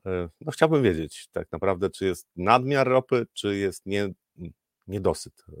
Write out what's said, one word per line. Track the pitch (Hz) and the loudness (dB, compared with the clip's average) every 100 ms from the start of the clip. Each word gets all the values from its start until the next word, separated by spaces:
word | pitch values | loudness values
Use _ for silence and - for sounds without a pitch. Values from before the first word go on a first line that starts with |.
| 98 | -6
e, | 92 85 _ | -4 -6 _
no, | 156 | -10
chciałbym | - 160 156 | 0 2 4
wiedzieć | 117 80 78 - - | 4 2 -4 -10 -12
tak | - 87 | -10 -8
naprawdę, | 80 95 90 95 | -2 -2 0 -2
czy | - | -2
jest | 95 87 - - | -2 -2 -10 -4
nadmiar | 92 123 127 139 131 | 4 4 4 2 4
ropy, | 131 127 127 117 | 2 4 0 0
czy | - 104 101 | -6 -4 0
jest | 98 87 95 | -2 -4 -4
nie-, | 101 101 87 _ - 85 - _ _ - | -2 -2 -6 _ -16 -16 -16 _ _ -10
niedosyt | 101 92 80 - _ - 76 | -2 -2 -2 -8 _ -20 -12